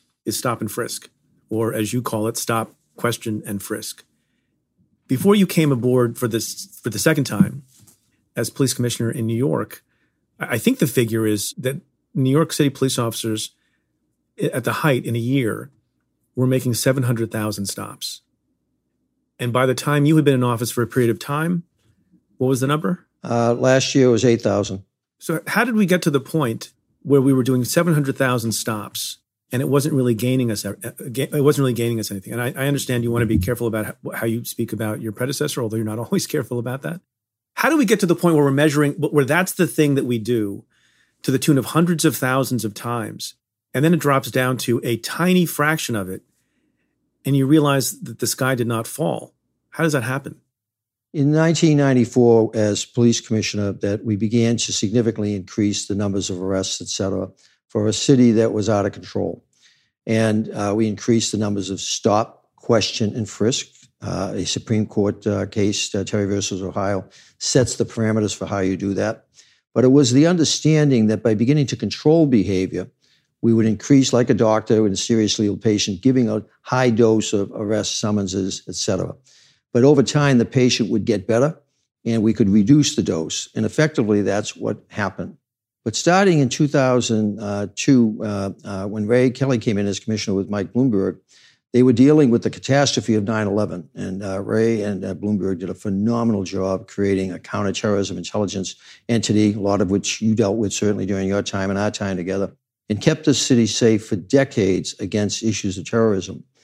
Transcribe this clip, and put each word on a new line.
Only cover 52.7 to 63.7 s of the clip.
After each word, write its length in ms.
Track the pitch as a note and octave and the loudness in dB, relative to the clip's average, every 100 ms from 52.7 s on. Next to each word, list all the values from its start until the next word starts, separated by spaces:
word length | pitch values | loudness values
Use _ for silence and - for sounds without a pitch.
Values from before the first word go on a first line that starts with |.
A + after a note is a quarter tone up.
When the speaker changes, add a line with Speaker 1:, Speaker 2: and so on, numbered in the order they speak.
| G#2 - | 0 -4
Speaker 2:
police 340 | - A#2+ A2+ | 2 2 2
commissioner, 540 | - A2 G#2 G#2 G2+ | -2 -2 -2 -2 -4
that 320 | F2+ G2+ G#2 A#2 | -2 -4 -2 -2
we 100 | G2+ | -2
began 400 | G#2+ A#2 A#2 A2+ | 0 2 2 0
to 140 | - | -2
significantly 640 | - G#2 A#2+ A2+ A2 G#2 G2+ | -4 0 0 0 -2 -4 -4
increase 520 | F2+ - G#2 G2+ - | -6 -2 0 -2 -4
the 80 | G2+ | -4
numbers 340 | G#2 G2 F#2 | -2 -2 -4
of 120 | F2+ | -6
arrests, 380 | F#2+ F#2+ F#2+ - | -2 -2 -4 -8
et 80 | - | -8
cetera, 420 | - G2 F#2+ F#2+ - _ _ _ | -4 -4 -4 -6 -12 _ _ _
for 180 | A2 A2 | -2 -2
a 40 | |
city 400 | G#2+ - C3 A#2+ | 0 4 6 6
that 220 | A2 A2+ | 4 2
was 160 | G#2+ G#2 | 0 0
out 160 | G2+ G2 | 0 -2
of 80 | |
control. 500 | F2+ F2+ G#2 F2+ - _ _ _ _ _ _ - | -6 -10 -6 -6 -8 _ _ _ _ _ _ -2
And, 440 | A2+ A2 G#2+ G#2+ | 0 2 0 -4
uh, 220 | - G2+ | -4 -2
we 140 | G#2+ A2 | 0 -2
increased 460 | G2 - A2+ - | -2 0 2 2
the 40 | G#2+ | -2
numbers 320 | G#2 G2+ F#2+ | -2 -4 -6
of 120 | F#2+ | -8
stop, 680 | - - A2 G#2 A#2 - _ _ | -8 -2 2 2 0 -10 _ _
question, 580 | - A#2 - - G#2 | 0 2 2 -2 -4
and 140 | B2+ G2+ | -2 -8
frisk. 400 | - G#2+ B2+ - | -2 0 0 -8